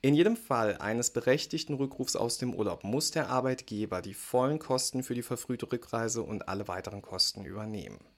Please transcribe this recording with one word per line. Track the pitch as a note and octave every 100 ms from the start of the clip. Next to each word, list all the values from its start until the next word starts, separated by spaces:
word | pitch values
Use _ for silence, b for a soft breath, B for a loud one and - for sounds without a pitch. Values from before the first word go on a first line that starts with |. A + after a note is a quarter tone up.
In | C3+
jedem | D3 F#3+ A3+
Fall | - B2 A2 F#2+
eines | G2+ A#2 A#2+
berechtigten | - B2+ C#3+ - D#3+ -
Rückrufs | C#3 C#3 - C3 -
aus | A#2+ -
dem | B2+
Urlaub | - G#2 E2+
muss | G2 B2+ -
der | D#3+ A#2
Arbeitgeber | B2+ C3 B2+ - G#2 G#2+ F#2
die | F2+
vollen | F#2+ - B2 B2+ D3+
Kosten | - B2+ - C3
für | B2+ B2
die |
verfrühte | A#2 B2 - B2 A2
Rückreise | A#2+ - A#2 A2+ A2+
und | - G#2 -
alle | G2 G#2
weiteren | F#2 F#2+ G2+
Kosten | - F#2 - - G2+
übernehmen. | G2 G#2+ G#2+ - G#1+ -